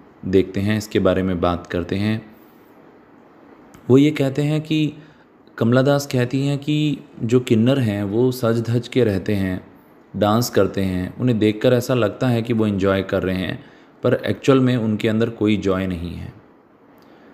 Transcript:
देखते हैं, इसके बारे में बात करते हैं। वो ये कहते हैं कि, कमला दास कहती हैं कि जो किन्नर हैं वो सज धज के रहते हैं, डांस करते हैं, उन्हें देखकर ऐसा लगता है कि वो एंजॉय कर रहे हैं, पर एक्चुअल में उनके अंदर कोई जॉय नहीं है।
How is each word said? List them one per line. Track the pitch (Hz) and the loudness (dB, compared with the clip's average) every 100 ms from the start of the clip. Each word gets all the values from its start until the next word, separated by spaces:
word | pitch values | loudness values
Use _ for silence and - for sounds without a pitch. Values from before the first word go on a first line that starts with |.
| - - | -20 -14
देखते | 95 95 92 101 | 0 2 2 -2
हैं, | 101 107 | -2 -2
इसके | - 104 | -2 0
बारे | 95 90 | 2 2
में | 95 87 | 0 0
बात | 87 87 - | -2 -2 -4
करते | 87 82 98 | -6 -4 -4
हैं। | 107 110 - - - - - - - - - - - - - - - - - | -2 -4 -8 -20 -20 -20 -20 -20 -20 -20 -20 -20 -20 -20 -20 -20 -20 -8 4
वो | 135 | 6
ये | 147 | 6
कहते | 147 135 135 | 2 -2 -2
हैं | 147 156 | -2 -2
कि, | 156 156 151 - - - _ _ _ - | -2 -2 -2 -4 -18 -20 _ _ _ -2
कमला | 113 127 | 2 2
दास | 131 143 139 | 2 0 0
कहती | 127 123 135 139 | -2 -2 -2 -2
हैं | 143 | -2
कि | - 151 151 139 - - | -2 0 0 -4 -10 -8
जो | 117 127 | 0 0
किन्नर | 127 110 120 139 | 2 2 4 2
हैं | 113 101 | 0 -2
वो | 101 110 127 | -2 0 0
सज | 127 113 117 | 0 0 0
धज | 113 120 - | -2 -4 -2
के | 131 | 0
रहते | 110 95 95 | 2 0 -2
हैं, | 101 92 92 - - - - _ 98 | -2 -2 -4 -10 -20 -20 -20 _ -2
डांस | 104 113 123 | 2 2 2
करते | 113 95 98 | 2 2 0
हैं, | 95 92 92 - | -2 -2 -6 -2
उन्हें | 123 110 | -2 2
देखकर | 107 104 131 | 2 2 2
ऐसा | 123 127 | 2 2
लगता | 123 104 - 127 | 0 0 0 -2
है | 117 | 0
कि | 117 | 0
वो | 113 107 | 0 0
एंजॉय | 98 98 98 | 2 2 2
कर | 92 95 | 0 -2
रहे | 92 92 | -2 -2
हैं, | 87 - - - - - | -4 -8 -14 -20 -20 -4
पर | 123 | -2
एक्चुअल | - 107 98 - 135 | 0 -2 -2 2 4
में | 127 123 | 4 0
उनके | 110 107 113 | 0 -2 0
अंदर | 110 113 | 0 -2
कोई | 113 107 101 | 0 0 0
जॉय | 95 92 95 | 0 0 -2
नहीं | 87 85 | -6 -8
है। | 85 90 - - _ _ _ _ - - - - | -10 -14 -16 -20 _ _ _ _ -20 -20 -20 -20